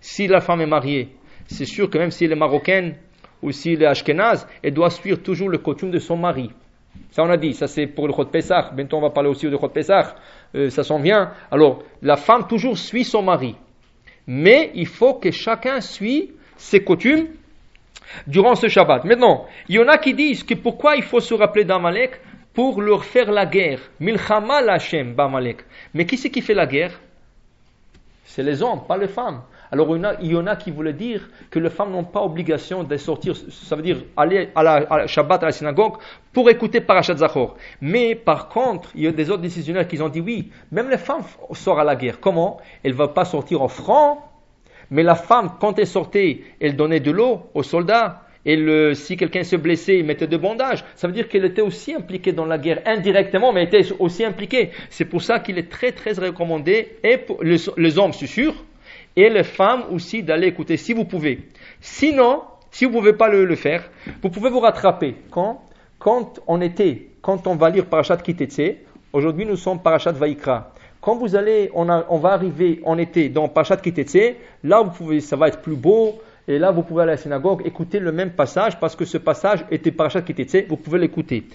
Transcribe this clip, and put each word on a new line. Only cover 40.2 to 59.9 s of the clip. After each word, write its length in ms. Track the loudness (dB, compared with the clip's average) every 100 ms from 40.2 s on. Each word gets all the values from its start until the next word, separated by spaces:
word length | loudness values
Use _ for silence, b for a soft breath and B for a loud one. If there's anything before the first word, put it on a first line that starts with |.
| -6 -8 -10 B B
même 160 | -6 -2
les 80 | -2
femmes 240 | -2 -6
f-, 340 | -8 -16 -18 -8
sortent 240 | -2 2
à 60 | 2
la 100 | 0
guerre. 240 | -4 -4
Comment ? 400 | -2 0 0 -4 B B
Elles 80 | -4
ne 60 | 0
vont 100 | 0
pas 160 | 0
sortir 380 | -2 -2 -4 -2
en 80 | -2
franc, 600 | -4 0 4 4 2 -8 _ _ _ _ b b
mais 140 | 2
la 120 | 4 4
femme, 380 | 4 2 2 -2
quand 180 | -2 0
elle 80 | 0
sortait, 540 | -2 -2 0 0 0 B B
elle 160 | -2 0
donnait 240 | 0 0
de 120 | 0
l'eau 320 | 2 2 0 -4
aux 100 | -6
soldats. 600 | -2 -2 2 2 0 -4 b b
Et 120 | 0 2
le, 400 | 2 4 4 0
si 220 | -6 -4
quelqu'un 260 | -4 -2
se 120 | -2 -2
blessait, 440 | 0 -2 2 2
il 40 |
mettait 220 | 2 -2 -2
de 100 | -2
bandages. 480 | -2 -2 -4 -4 -8 B
Ça 100 | -6
veut 80 |
dire 160 | -6 -2
qu'elle 160 | 0 0
était 160 | 0
aussi 320 | -2 -4 -10
impliquée 400 | -10 -10 -8 -4
dans 140 | -4 -2
la 100 | -4
guerre, 240 | -2 -2 -2
indirectement, 640 | -2 0 0 2 2 2
mais 80 | 2
elle 60 | 4
était 260 | 4 2 0
aussi 260 | -2 -2 -4
impliquée. 460 | -4 -4 -2 -2 B B
C'est 160 | -8 -6
pour 160 | -4
ça 180 | -2 -2
qu'il 200 | -2 -6
est 100 | -8
très, 220 | -4 -4
très 220 | -4 -6
recommandé, 840 | -4 -4 -4 -4 -2 2 2 0 -2
et 140 | 2 2
pour 260 | 0 -4
les, 140 | 2 2 0 0
les 220 | 2 4
hommes, 140 | 2
c'est 120 | 0 -6
sûr, 300 | -2 -2 -2 -10 -20 B B B 4
et 140 | 6
les 140 | 6
femmes 400 | 0 2 2 2 -2